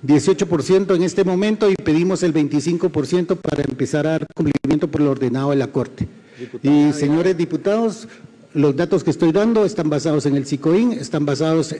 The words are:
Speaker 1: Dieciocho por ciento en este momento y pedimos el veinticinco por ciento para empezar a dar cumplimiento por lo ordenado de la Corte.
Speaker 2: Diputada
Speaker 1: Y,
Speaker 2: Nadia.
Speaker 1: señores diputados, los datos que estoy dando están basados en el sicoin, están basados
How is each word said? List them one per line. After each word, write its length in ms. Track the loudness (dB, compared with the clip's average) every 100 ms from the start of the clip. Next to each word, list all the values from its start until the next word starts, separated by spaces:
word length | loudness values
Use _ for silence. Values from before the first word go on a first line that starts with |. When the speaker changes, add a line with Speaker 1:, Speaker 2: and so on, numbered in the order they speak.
Speaker 1:
Dieciocho 460 | 4 2 4 0 0
por 160 | -2
ciento 320 | 2 0 2 0
en 80 |
este 220 | 0 0 0
momento 440 | 2 0 2 2
y 60 | 2
pedimos 480 | 0 2 2 0
el 80 | 0
veinticinco 560 | 0 0 0 -2 -2 -2
por 180 | -2 -2
ciento 300 | -2 0 -2
para 280 | -2 -2
empezar 440 | -4 -4 -4 -2 0
a 40 |
dar 160 | -2 -4
cumplimiento 560 | -4 -2 -2 0 0 0
por 120 | 0
lo 100 | 0
ordenado 380 | 0 -2 -2 0
de 80 | 0
la 160 | -2
Corte. 340 | -4 -6 -6 -10 -10 -20 -18
Speaker 2:
Diputada 340 | -16 -4 2
Speaker 1:
Y, 60 | 4
Speaker 2:
Nadia. 140 | 4
Speaker 1:
señores 440 | 2 0 2 2 0
diputados, 720 | -2 -2 -2 0 0 -4 -16 -20 -20 -20 -8
los 240 | 0 2 2
datos 260 | 0 0
que 60 | 0
estoy 240 | 0 2
dando 320 | 2 2 2 0
están 240 | 0 -2
basados 360 | -2 0 0 0
en 120 | -2
el 80 | -2
sicoin, 480 | -4 0 2 2
están 320 | -2 -6 -4 -2
basados 500 | 0 0 0 -2 -4